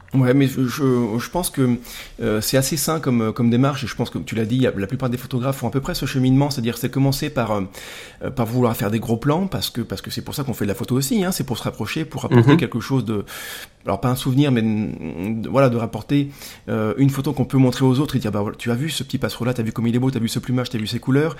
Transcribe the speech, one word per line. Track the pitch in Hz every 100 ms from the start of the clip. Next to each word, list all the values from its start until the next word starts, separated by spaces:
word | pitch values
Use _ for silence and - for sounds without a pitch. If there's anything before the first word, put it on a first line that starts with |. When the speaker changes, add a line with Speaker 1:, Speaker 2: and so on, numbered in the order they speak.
| -
Speaker 1:
Ouais, | 135 127
mais | 139 135
je, | 135 123
je, | 156 131 123 113 117
je | -
pense | 175 175
que, | 139 127 120 - - - -
euh, | 113 110
c'est | - 131
assez | 139 156
sain | - 160
comme, | 143 120 110
comme | 107 120
démarche, | 120 139 139
et | 107
je | -
pense | 117
que | 90
tu | 80 110
l'as |
dit, | 104 131
y | 120
a, | 98
la | 98
plupart | 131 127
des | 123
photographes | - 123 131 135
font | 117
à |
peu | 135
près | 139 175
ce | 139
cheminement, | 135 131 135 143
c'est-à-dire | 135 117 113
c'est | 123
commencer | 135 139 139 151
par, | 131 110 104 92 - - - - -
euh, | 95
par | - 110
vouloir | 127 120 113
faire | 104
des | 110
gros | 101 113
plans, | 139 160 196
parce | 104 -
que, | -
parce | 110 98
que | -
c'est | -
pour | - 123
ça |
qu'on | 139
fait | - 98
de |
la | 95
photo | 113
aussi, | 123 143 226
hein, | 180
c'est | 185
pour | - 110
se |
rapprocher, | - - 107 156
pour | 160 135
rapporter | 120 123 117
Speaker 2:
Mhm. | 165
Speaker 1:
quelque | 117 117
chose | - 135
de, | 110 104 - - - - - -
alors | 107 98
pas | 123
un | 131
souvenir, | 139 127 147
mais | 120
de, | 110 107 87 - 80 67 98 113
de, | -
voilà, | 127 135
de | 120
rapporter, | 113 110 - 143 139 - - - -
euh, | 110 107 113
une | 139
photo | 139 147
qu'on | 135
peut | 123 135
montrer | 127 -
aux | 131 127
autres | 147 127
et |
dire, | 107
bah, | 101
voilà, | 104 -
tu | 120
as |
vu | 117 156
ce | 135
petit | 135 135
passereau-là, | 110 - 120
t'as | 123
vu | 110
comme | - 117
il |
est | 120
beau, | 131
t'as | 127
vu | 113
ce | 123
plumage, | - 127 120
t'as | 113
vu | 107
ses | 120
couleurs, | - 135 160